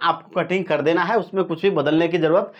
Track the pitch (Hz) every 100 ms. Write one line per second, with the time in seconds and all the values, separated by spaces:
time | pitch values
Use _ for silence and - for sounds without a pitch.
0 | 170 160 - 185 160 185 180 151 147 170
1 | 175 226 175 190 170 165 196 170 143 160
2 | 170 170 156 175 - -